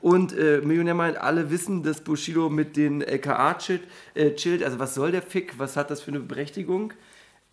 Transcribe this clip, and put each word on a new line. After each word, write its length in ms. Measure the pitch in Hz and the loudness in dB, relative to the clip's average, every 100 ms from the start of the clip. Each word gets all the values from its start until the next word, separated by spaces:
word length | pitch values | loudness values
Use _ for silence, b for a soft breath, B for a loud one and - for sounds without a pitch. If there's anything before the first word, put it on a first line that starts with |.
Und, 320 | 156 180 180 - | 6 6 4 2
äh, 240 | 151 147 | 4 4
Millionär 300 | 147 165 170 | 4 2 2
meint, 220 | 170 170 160 | 2 0 0
alle 340 | 135 165 156 | 0 0 0
wissen, 320 | 170 208 185 | -2 -2 -2
dass 160 | 151 151 | -2 -4
Bushido 480 | - 151 - 151 160 | -2 -4 0 0 2
mit 260 | 151 151 147 | 0 0 2
den 260 | 147 143 | 2 2
L 160 | 139 131 | -2 -2
K 160 | 139 120 | 0 2
A 180 | 139 | 2
chillt, 280 | 175 - 180 - B B | 0 -2 -4 -4 B B
äh, 180 | - 147 | 2 2
chillt. 300 | 147 170 175 | 2 -2 0
Also 140 | 147 123 | 0 -2
was 140 | 131 | -4
soll 180 | 135 147 | -2 0
der 100 | 180 | -2
Fick? 360 | 180 190 180 120 | -2 -6 -6 -8
Was 180 | 135 143 | -6 -4
hat 140 | 143 | -4
das 100 | 143 | -6
für 100 | - | -6
eine 100 | 143 | -8
Berechtigung? 720 | 127 135 147 - 175 185 214 - B B B B _ | -6 -8 -8 -8 -2 -2 -2 -10 B B B B _